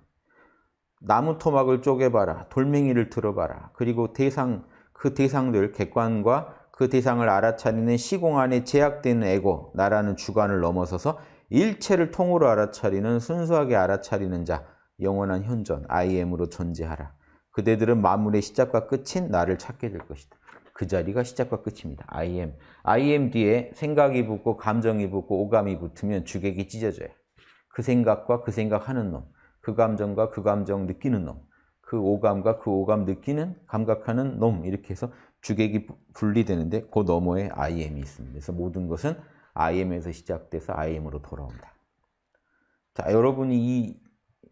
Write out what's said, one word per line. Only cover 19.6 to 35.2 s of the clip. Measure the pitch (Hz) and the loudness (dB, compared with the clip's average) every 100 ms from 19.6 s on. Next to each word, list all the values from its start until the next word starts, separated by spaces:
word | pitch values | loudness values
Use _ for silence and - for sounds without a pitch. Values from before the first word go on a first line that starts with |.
| - - 120 | -6 -10 -8
될 | 92 - | -10 -12
것이다. | 73 - _ _ - _ | -16 -18 _ _ -20 _
그 | - 95 | -10 -2
자리가 | 95 85 113 123 | -2 -2 -2 -4
시작과 | - 120 110 | -4 -4 -4
끝입니다. | - - 76 71 - | -8 -10 -12 -12 -12
아이엠. | 76 87 90 82 69 - - | -6 -4 -4 -6 -10 -20 -8
아이엠 | - 113 143 147 131 | 2 2 4 2 2
뒤에 | 113 104 117 120 | 2 4 2 0
생각이 | - 151 147 139 123 110 | -8 -2 4 4 4 0
붙고 | 104 117 107 | -2 -2 -2
감정이 | 110 113 113 107 98 | 0 2 2 0 -2
붙고 | 95 - 98 | -4 -2 -2
오감이 | 104 110 101 87 | 4 2 2 -2
붙으면 | 82 - 101 101 | -6 -6 -4 -4
주객이 | 80 98 98 92 95 | -4 -4 -4 -4 -8
찢어져요. | 113 110 85 80 - _ _ _ _ _ | -4 -4 -4 -10 -18 _ _ _ _ _
그 | - | -6
생각과 | 127 123 117 127 - 120 | 0 4 4 2 2 -2
그 | 117 | -2
생각하는 | 110 107 104 117 127 104 | -4 0 -2 -2 -6 -4
놈, | 71 - _ _ _ | -6 -12 _ _ _
그 | - 110 | -6 0
감정과 | 113 107 104 101 110 | 2 2 -2 0 -2
그 | - | 0
감정 | 101 104 95 101 92 | 0 0 0 -4 -4
느끼는 | 92 139 110 80 | -4 -2 -2 -2
놈, | 69 - _ _ _ | -10 -18 _ _ _
그 | - 117 | -8 -2
오감과 | 98 101 107 98 104 113 | 0 2 2 2 0 -2
그 | 113 | 0
오감 | 95 98 107 | 0 2 0
느끼는, | 95 95 - 147 175 175 - | 0 -4 -4 -4 -4 -8 -8
감각하는 | 110 110 107 - 117 135 113 | -4 0 -2 -2 -2 -2 0
놈, | 113 95 | 0 0
이렇게 | 87 101 - | -4 -6 -8
해서 | 95 123 - | -8 -10 -12